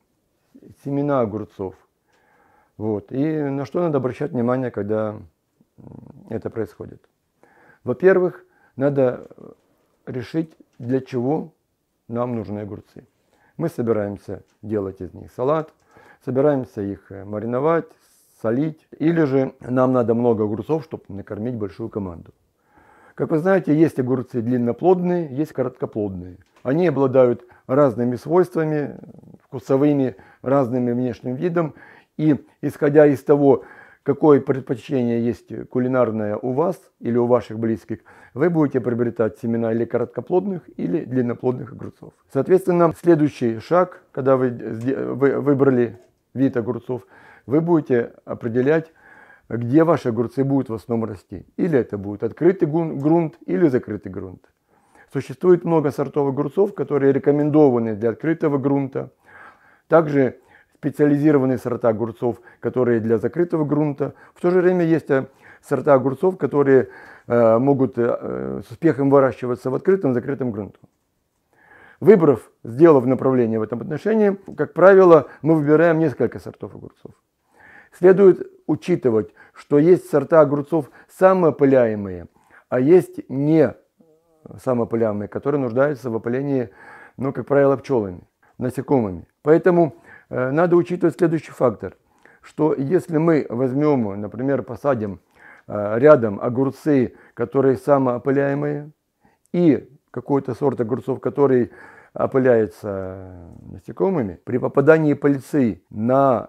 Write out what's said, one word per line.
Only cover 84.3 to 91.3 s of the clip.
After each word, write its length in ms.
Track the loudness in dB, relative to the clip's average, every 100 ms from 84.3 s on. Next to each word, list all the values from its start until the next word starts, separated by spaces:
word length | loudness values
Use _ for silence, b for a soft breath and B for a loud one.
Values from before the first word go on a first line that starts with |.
| _ -20 -10
самоопыляемые, 640 | -4 -2 -2 -2 -2 -2 -8
которые 320 | -8 -4 -4
нуждаются 500 | -2 -2 -2 -2 -8
в 60 | -8
опылении, 540 | -6 -6 -4 -4 -4 B B B B -10
ну, 160 | -8
как 140 | -8 0
правило, 300 | 2 4 2
пчелами, 440 | -2 -2 -2 -8 -18 _ b -8
насекомыми. 680 | -8 -6 -2 0 0 -6 -14 _
Поэтому, 520 | 2 4 4 2 2 -2 B B B
э, 220 | -6 -4
надо 260 | -2 2 2
учитывать 400 | 0 -2 -2 0
следующий 360 | -2